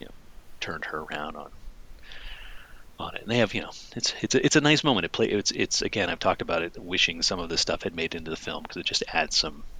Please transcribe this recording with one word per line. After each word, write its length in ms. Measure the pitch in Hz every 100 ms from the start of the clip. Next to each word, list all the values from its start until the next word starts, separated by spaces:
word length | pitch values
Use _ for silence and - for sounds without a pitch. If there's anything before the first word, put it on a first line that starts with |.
you 60 | -
know, 80 | - - - - -
turned 240 | - 80 -
her 140 | 78
around 360 | 76 76 76 76
on, 140 | 71 - - - - - - - - - - - - - - -
on 160 | -
it. 80 | -
And 80 | -
they 80 | 120
have, 160 | 107
you 60 | 101
know, 80 | 78 - -
it's, 200 | 117 - -
it's 120 | -
a, 100 | 123
it's 120 | 143 156
a 40 |
nice 200 | 147 147
moment. 220 | 151 107
It 80 | -
play-, 160 | - 113
it's, 200 | 104 -
it's, 300 | - 98 -
again, 280 | 101 110 87
I've 80 | 82
talked 240 | 98 90
about 200 | 82 85
it, 160 | 85 -
wishing 440 | 90 92 - 82
some 160 | - 92
of 80 | 82
this 100 | 80
stuff 220 | - 78
had 120 | 92
made 200 | 82 82
it 40 | 85
into 120 | 80
the 60 | 80
film 280 | - 78
'cause 120 | - -
it 80 | -
just 180 | - -
adds 240 | - 156 -
some, 280 | 156 - - -